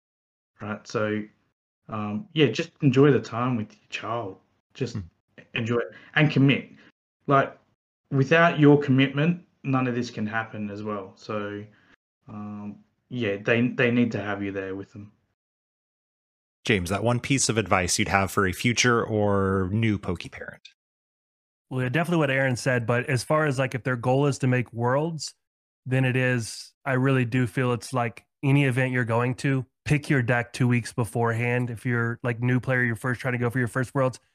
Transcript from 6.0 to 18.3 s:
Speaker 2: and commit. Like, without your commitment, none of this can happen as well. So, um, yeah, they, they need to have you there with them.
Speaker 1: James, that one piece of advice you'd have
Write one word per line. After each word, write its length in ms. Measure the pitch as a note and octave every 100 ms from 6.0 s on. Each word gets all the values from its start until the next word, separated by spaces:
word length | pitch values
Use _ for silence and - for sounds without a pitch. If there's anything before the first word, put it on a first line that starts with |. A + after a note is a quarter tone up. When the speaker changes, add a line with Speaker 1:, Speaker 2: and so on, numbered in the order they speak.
| -
Speaker 2:
and 160 | - D3+
commit. 400 | C#3 C#3 G#2+ - - - _ _ _ -
Like, 300 | C3+ A2+ - _ _ _ _ -
without 480 | C3+ C3+ E3 E3+ D3+
your 200 | D3 D3
commitment, 600 | - C3 C3+ C#3+ D#3+ F3 - _
none 240 | C#3 C3 B2+
of 80 |
this 160 | A#2+ A#2
can 160 | - G#2+
happen 440 | A2+ A2+ G#2+ G#2
as 120 | G2+
well. 300 | G#2+ G#2 F#2+ -
So, 480 | - G#2+ G#2 G2+ G#2 _ _ _ _ _ -
um, 480 | G#2+ G#2 G#2 G#2 G#2 _ _ -
yeah, 280 | B2+ A2 G2
they, 320 | G#2+ A#2 A#2+
they 220 | G#2+ B2
need 220 | A#2+ A#2
to 80 | G#2+
have 220 | G2+ G2+
you 100 | G2+
there 220 | G2 F#2+
with 180 | F#2+ F#2+
them. 200 | G#2 G2+ _ _ _ _ _ _ _ _ _ _ _ _ _ _ _
Speaker 1:
James, 260 | - G#2+ F2
that 120 | G2
one 180 | A2 A#2+
piece 280 | - C3+ -
of 100 | A2
advice 400 | F#2 G2 F2+ -
you'd 100 | F#2
have 220 | G2 F#2+